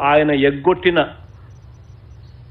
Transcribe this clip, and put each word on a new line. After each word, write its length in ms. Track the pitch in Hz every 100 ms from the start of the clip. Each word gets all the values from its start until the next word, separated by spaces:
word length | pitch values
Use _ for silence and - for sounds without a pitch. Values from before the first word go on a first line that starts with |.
ఆయన 280 | 143 151 151
ఎగ్గొట్టిన 680 | 139 139 139 160 180 185 170 139 - - - - - - - - - - - - - -